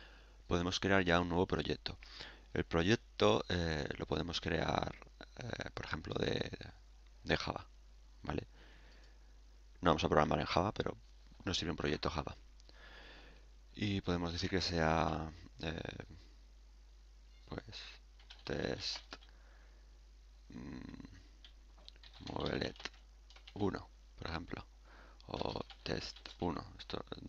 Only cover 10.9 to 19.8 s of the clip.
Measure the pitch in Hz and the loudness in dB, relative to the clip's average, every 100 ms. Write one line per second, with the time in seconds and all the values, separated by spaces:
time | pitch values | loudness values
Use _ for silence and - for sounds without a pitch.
10.9 | - - - - - 101 87 80 76 73 | -4 -16 -20 -20 -6 -2 -2 -2 0 0
11.9 | 73 - 76 69 - - - - - - | 0 0 -2 -4 -10 -18 -20 -20 -20 -20
12.9 | - - - - - - - - - 104 | -18 -18 -18 -20 -20 -20 -20 -16 -2 0
13.9 | 98 - 87 85 87 92 92 85 85 80 | 0 2 0 0 -2 0 2 2 4 6
14.9 | 80 80 78 78 78 - - 80 80 - | 6 4 2 -4 -10 -16 -8 -6 -4 -6
15.9 | - - - - - - - - - - | -8 -12 -16 -18 -20 -20 -20 -20 -20 -20
16.9 | - - - - - - 82 - - - | -20 -20 -20 -20 -20 -10 -10 -8 -14 -14
17.9 | - - - - - - 69 - - - | -18 -20 -20 -20 -10 -4 -2 0 -2 -4
18.9 | - - - - - - - - - | -6 -10 -16 -16 -20 -20 -20 -20 -20